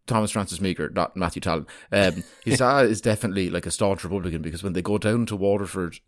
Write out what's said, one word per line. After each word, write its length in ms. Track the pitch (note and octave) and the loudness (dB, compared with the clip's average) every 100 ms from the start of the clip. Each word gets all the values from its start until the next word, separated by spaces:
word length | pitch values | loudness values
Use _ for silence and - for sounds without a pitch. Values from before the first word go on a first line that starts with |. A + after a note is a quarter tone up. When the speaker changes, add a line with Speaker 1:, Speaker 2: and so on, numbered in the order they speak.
| - | -2
Speaker 1:
Thomas 240 | A2+ G#2+ | 0 0
Francis 260 | G#2+ G2 E2+ | -2 -4 -2
Meagher, 340 | F#2+ E2+ D2+ | -2 -2 -2
not 240 | F2+ E2+ F#2 | -2 -2 -2
Matthew 240 | F2 - | -2 -2
Tallon. 260 | F#2 E2 D2+ - - | -2 -2 -4 -14 -2
Um, 320 | G2+ F#2+ F2 - | 2 2 2 -8
Speaker 2:
<laughs> 100 | - | -8
Speaker 1:
his 140 | - B2 | 0 2
dad 280 | B2+ C#3 A#2+ | 4 6 4
is 140 | G#2+ | 4
definitely, 500 | A#2 G#2+ A2+ G2 F2 | 2 0 0 -2 -2
like, 160 | F2 F2 | -2 -4
a 40 | |
staunch 320 | - G#2 F#2+ | 0 0 0
Republican 400 | E2+ G2 F2+ D#2+ | -2 -4 -2 -4
because 200 | D#2+ E2 | -6 -6
when 80 | F#2+ | -4
they 100 | F2 | -2
go 160 | F2 G#2 | 0 0
down 280 | G#2+ A#2 A2 | 2 2 0
to 100 | G#2 | 0
Waterford 640 | G2 G2+ F#2+ F#2+ F2 - | 2 2 0 -4 -6 -8